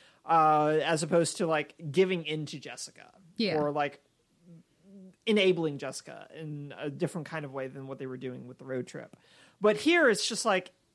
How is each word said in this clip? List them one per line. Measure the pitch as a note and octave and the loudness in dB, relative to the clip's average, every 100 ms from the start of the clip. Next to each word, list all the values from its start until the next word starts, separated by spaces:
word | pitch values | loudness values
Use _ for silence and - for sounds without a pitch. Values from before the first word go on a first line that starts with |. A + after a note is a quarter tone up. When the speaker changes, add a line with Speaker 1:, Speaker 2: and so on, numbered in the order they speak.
| _ _ - | _ _ 2
Speaker 1:
uh, | E3 D#3 D3+ D3+ D#3 | 6 6 6 4 2
as | D3 E3 | 2 0
opposed | D#3+ E3+ D#3+ - | 2 2 2 0
to, | E3+ | 0
like, | D#3 D3 - E3 | 0 -2 -10 -4
giving | C#3 F#3 F#3 D3+ | 2 2 2 -4
in | D#3 D3 | -6 -6
to | D3 | -10
Jessica. | C3 B2 - - - _ _ - | -14 -14 -14 -16 -20 _ _ -4
Speaker 2:
Yeah. | G#3+ D#3 | -2 0
Speaker 1:
Or, | D3 | 0
like, | D3 C#3+ - _ _ _ _ E3+ E3 _ _ G3 G3 F#3 _ - | 0 -2 -4 _ _ _ _ _ -20 _ _ _ -20 -20 _ 0
enabling | G#3 F#3+ E3+ D#3+ C#3 | 4 4 2 0 -4
Jessica | C#3 - - - - D3+ | -8 -10 -14 -18 -18 -16
in | D#3 D3 C#3+ G2+ | -12 -12 -12 -10
a | D3 | -10
different | C#3 E3 F3+ C#3+ | -6 -6 -6 -10
kind | D#3+ C#3+ | -10 -8
of | |
way | C3+ C3 | -8 -10
than | C#3 C3+ | -10 -12
what | C3+ | -10
they | C3+ | -10
were | B2+ | -10
doing | B2+ B2+ B2 | -10 -12 -14
with | B2+ | -16
the | C3 | -8
road | C3 A#2+ | -6 -6
trip. | C#3+ A#2+ - _ _ _ - | -12 -16 -20 _ _ _ 0
But | G#3 G#3+ | 2 4
here | C#4+ F4 C#4+ | 4 6 6
it's | G3 - | 4 0
just, | A3+ A3+ | -2 0
like, | F#3 - _ _ | 0 -2 _ _